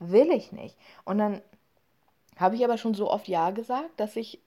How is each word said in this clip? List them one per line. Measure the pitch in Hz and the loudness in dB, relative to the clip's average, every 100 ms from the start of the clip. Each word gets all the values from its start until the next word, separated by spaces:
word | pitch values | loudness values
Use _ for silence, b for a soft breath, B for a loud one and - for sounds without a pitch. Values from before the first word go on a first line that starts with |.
will | 170 196 302 | 2 6 6
ich | 277 - | 4 -2
nicht. | - - - B B | -14 -16 -18 B B
Und | B 196 | B 0
dann | 208 196 - _ _ _ _ _ _ _ _ - | 0 -2 -10 _ _ _ _ _ _ _ _ 0
habe | 185 226 | 0 2
ich | |
aber | 240 226 | 0 0
schon | 226 | -2
so | 202 202 | -2 0
oft | 202 202 | -2 -2
Ja | 175 165 | 0 0
gesagt, | 202 226 247 330 - | -2 -4 -6 -6 -6
dass | 214 220 | -6 -6
ich | 226 - | -10 -12